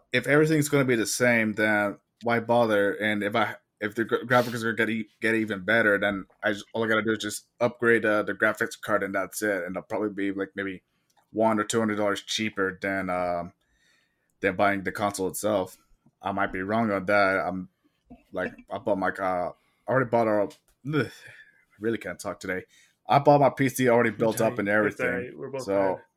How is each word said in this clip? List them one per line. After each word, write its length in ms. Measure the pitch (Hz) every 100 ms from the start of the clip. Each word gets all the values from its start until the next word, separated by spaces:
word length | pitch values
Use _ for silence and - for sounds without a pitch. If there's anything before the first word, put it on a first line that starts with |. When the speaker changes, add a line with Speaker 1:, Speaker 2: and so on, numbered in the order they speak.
| _
Speaker 1:
if 160 | 123 117
everything's 420 | 143 156 160 143
gonna 160 | 143 131
be 100 | 120
the 100 | 101
same, 480 | - 123 117 110
then 440 | 107 107 104 104 90 _ _
why 160 | 117 117
bother? 540 | 110 120 117 104 101 -
And 280 | 107 104
if 120 | 101 113
I, 200 | 104 - _ _
if 160 | 104 110
the 80 |
gra-, 220 | 110 120 120
graphics 360 | 123 120 117
are 100 | 113
gonna 20 | 110
get 140 | 110
e-, 200 | 113 110 _
get 140 | 110 110
even 260 | 107 98
better, 340 | 92 113 110 101
then 280 | 101 98 90 _
I 80 | 107
just, 120 | 104 -
all 100 | 113
I 40 | 113
gotta 160 | 110
do 80 | 107
is 60 | 107
just 260 | 104 - - -
upgrade, 420 | 120 - 117 117
uh, 200 | 107 107
the 100 | 98
graphics 460 | 98 110 107 113 -
card, 240 | - 104
and 120 | 98 98
that's 260 | 92 -
it. 220 | 107 98
And 140 | 87 92
it'll 60 |
probably 260 | - 95 107
be, 220 | 98 98
like, 180 | 98 98 -
maybe 280 | 98 92 _ _ _ _ _
one 260 | 104 110 110
or 60 |
two 160 | 104 117
hundred 160 | 110 104
dollars 260 | 104 98
cheaper 560 | - - 110 104 95 90
than, 280 | 98 98 92
um, 440 | 90 87 87 87 - _ _ _ _ _ _ _ _
than 140 | 98 92
buying 260 | 98 98
the 80 | 92
console 380 | - 104 98 92
itself. 480 | 78 101 104 92 - _ _ _ _
I 80 | 95
might 200 | 98 98
be 100 | 95
wrong 300 | 95 110 113
on 140 | 98 92
that. 320 | 104 98 95 85
I'm, 220 | 92 90 _ _ _ _ - _
like, 220 | 95 90 - -
I 80 | 98
bought 220 | 110 98
my, 100 | 92
uh, 440 | 95 95 90 85 - _ _ -
I 40 |
already 180 | 123 120
bought 180 | 117 113
a, 160 | 104
ugh, 640 | 101 - _ _ 135 151 104
I 20 | - - - - _ _ _
really 180 | 107 110
can't 220 | 95 90
talk 200 | 104 87
today. 260 | 95 92 - _ _ _ -
I 80 | 131
bought 240 | 143 143
my 80 | 135
P 180 | - 135
C 220 | 131 127
already 220 | 117 117
built 280 | 107 117 110
up 200 | 113 104
and 80 | 101
Speaker 2:
It's 40 |
all 40 | 107
Speaker 1:
everything. 300 | 104 101 123
Speaker 2:
right. 300 | 123 123 -
We're 120 | 139
both 140 | 135
Speaker 1:
So 360 | 120 98 98 90 -